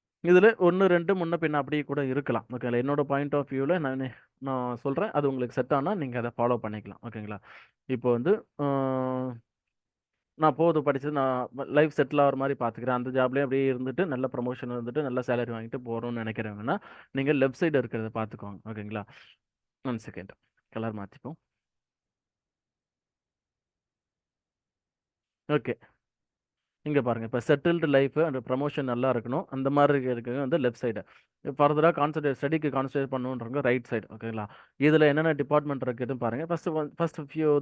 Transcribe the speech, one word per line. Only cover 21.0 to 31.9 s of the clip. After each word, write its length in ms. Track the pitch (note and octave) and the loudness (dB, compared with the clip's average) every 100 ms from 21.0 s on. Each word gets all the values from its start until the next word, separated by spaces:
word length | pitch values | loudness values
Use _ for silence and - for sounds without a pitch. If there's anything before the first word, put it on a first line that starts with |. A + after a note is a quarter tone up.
| G2 - C3 D#3+ _ _ _ _ _ _ _ _ _ _ _ _ _ _ _ _ _ _ _ _ _ _ _ _ _ _ _ _ _ _ _ _ _ _ _ _ _ _ _ _ - | -10 -14 -16 -16 _ _ _ _ _ _ _ _ _ _ _ _ _ _ _ _ _ _ _ _ _ _ _ _ _ _ _ _ _ _ _ _ _ _ _ _ _ _ _ _ -2
ஓகே. 240 | D3+ B2+ - _ _ _ _ _ _ _ _ _ _ D3+ | 0 0 -8 _ _ _ _ _ _ _ _ _ _ -2
இங்க 140 | C#3+ | 0
பாருங்க. 240 | A#2+ A#2 A2+ | 2 -2 -2
இப்ப 140 | B2 | -2
செட்டில்டு 460 | - C#3+ E3+ E3+ D#3+ | 2 2 2 2 4
லைஃப் 260 | C#3 C3+ D3 | 4 4 2
and 180 | D#3+ C3 | 0 -2
ப்ரமோஷன் 460 | A#2 B2+ D3 D3+ C3 | -4 -2 -2 -4 -4
நல்லா 220 | A#2+ C3 | 0 0
இருக்கணும். 340 | A#2+ A#2+ C#3 - | 0 -2 -4 -4
அந்த 180 | C3+ C3+ | -4 0
மாரி 220 | C#3+ C#3+ | 4 6
இருக்க-, 200 | C#3+ B2+ | 4 0
இருக்கிறது 300 | A#2+ A#2 B2+ | -4 -4 -4
வந்து 180 | C3+ B2+ | 0 0
லெஃப்ட் 220 | B2 A2+ | 0 0
சைடு. 200 | B2 G2+ - - _ _ - | -4 -4 -8 -18 _ _ -6
ஃபர்தரா 440 | C3+ D3 D3+ D#3+ | 2 4 6 4